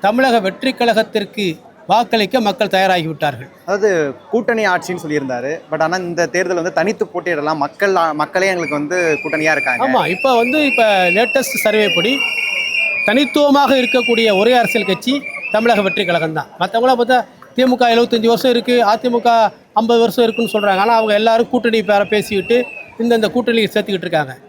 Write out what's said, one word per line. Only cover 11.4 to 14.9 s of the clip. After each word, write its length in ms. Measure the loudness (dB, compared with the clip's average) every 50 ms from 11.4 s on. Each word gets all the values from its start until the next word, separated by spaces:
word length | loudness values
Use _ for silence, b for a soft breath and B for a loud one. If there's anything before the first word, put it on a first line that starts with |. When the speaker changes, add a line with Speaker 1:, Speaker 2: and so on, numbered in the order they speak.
| -2 -2 -4 -2 -2
Speaker 1:
சர்வே 220 | 0 2 2 2 2 0
படி 180 | 0 0 0 0 0 -2 -4 -4 -4 -4 -4 -4 -4 -4 -4 -4 -4 -4 -2 -4 -2 -2 0
தனித்துவமாக 640 | 2 2 0 0 2 2 2 4 4 4 4 4 2 2
இருக்கக்கூடிய 560 | 2 2 0 0 2 2 0 2 2 2 2 4
ஒரே 140 | 4 4 4
அரசியல் 360 | 4 2 2 0 -2 0 -2